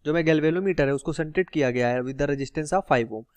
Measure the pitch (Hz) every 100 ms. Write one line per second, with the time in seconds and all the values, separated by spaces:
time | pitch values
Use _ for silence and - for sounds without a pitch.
0 | 147 165 160 156 156 170 196 165 139 139
1 | - 156 156 151 185 156 131 123 120 123
2 | 127 135 143 139 135 156 151 185 - 131
3 | 113 110 117